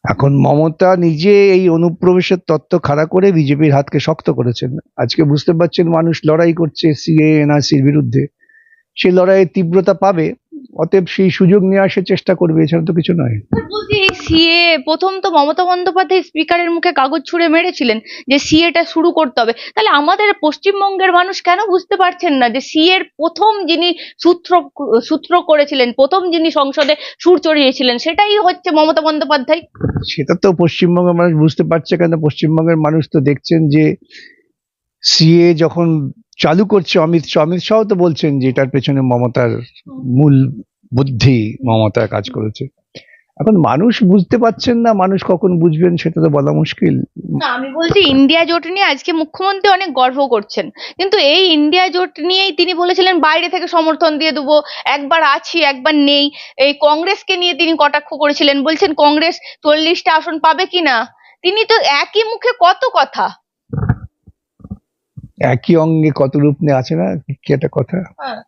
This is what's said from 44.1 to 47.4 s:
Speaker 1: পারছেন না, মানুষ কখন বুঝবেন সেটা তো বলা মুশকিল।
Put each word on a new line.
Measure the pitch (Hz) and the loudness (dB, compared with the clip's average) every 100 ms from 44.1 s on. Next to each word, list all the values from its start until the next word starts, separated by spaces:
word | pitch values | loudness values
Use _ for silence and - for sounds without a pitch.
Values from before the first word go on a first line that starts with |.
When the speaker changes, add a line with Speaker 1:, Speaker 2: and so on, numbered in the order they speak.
| 196 170 240 | 4 2 0
Speaker 1:
পারছেন | 226 - - 233 | 0 0 -2 0
না, | 233 | 0
মানুষ | 208 185 190 | 0 0 -2
কখন | - 180 190 175 | -2 0 0 2
বুঝবেন | 170 156 175 170 | 2 2 0 0
সেটা | 165 165 | -4 0
তো | 160 | 0
বলা | 143 143 | 2 0
মুশকিল। | 151 156 - 175 135 - - - - | 0 -2 -2 -2 0 -6 -12 -8 -6